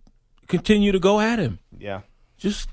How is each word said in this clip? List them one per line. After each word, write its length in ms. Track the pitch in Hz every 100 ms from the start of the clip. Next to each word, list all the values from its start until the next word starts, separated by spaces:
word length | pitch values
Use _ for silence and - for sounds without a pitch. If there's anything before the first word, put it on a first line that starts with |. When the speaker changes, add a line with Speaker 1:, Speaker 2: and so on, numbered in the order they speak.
| - _ _ _ -
Speaker 1:
continue 460 | 180 - 208 202
to 60 | 190
go 200 | 185 208
at 200 | 220 233
him? 200 | 127 92 _ 90
Speaker 2:
Yeah. 240 | 101 95 - _ _ -
Speaker 1:
Just 320 | 202 208 -